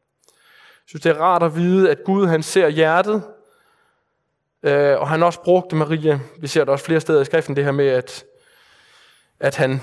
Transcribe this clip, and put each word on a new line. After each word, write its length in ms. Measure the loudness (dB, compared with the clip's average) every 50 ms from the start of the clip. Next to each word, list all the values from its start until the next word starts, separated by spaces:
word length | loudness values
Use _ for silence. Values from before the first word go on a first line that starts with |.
| _ _ _ _ _ _ _ _ _ _ _ _ _ _ _ _ _
synes, 160 | _ -12 -4 -2
det 80 | 0
er 100 | 0 2
rart 220 | 0 0 2 2 0
at 140 | 0 -2
vide, 340 | -2 0 0 2 2 2 2
at 140 | 2 0 -2
Gud, 220 | -2 -2 0 0
han 160 | 0 0 0 -2
ser 260 | -2 0 2 2 2
hjertet, 540 | 2 2 2 2 2 2 0 0 -2 -4 -6 -8 -16 -20 _ _ _ _ _ _ _ _ _ _ _ _ _ _ _ _ _ _ _ _ _ _ _ _ -2
øh, 380 | 0 2 2 2 2 2 0
og 80 | 0 -2
han 140 | 0 0 2
også 200 | 0 0 -2 0
brugte 340 | 2 2 2 0 0 -2
Maria. 440 | -2 -2 -2 -4 -2 0 0 0 0 -4 -10 -16 -14
Vi 80 | -10
ser 140 | -4 -2 0
det 80 | 0 0
også 160 | 0 -2 -2
flere 160 | -2 -2 -2
steder 200 | 0 2 2 2
i 40 | 2
skriften, 320 | 2 0 -2 -2 -2 -4
det 80 | -2 -2
her 80 | -2 0
med, 160 | 0 0 0
at, 360 | 0 -2 -4 -6 -12 -20 -20 _ _ _ _ _ _ _ _ _ _ _ _ _ _ _ _ _ _ _ _ _ _ -6
at 160 | -6 -4 -2
han, 240 | 0 -2 -2 -2 -4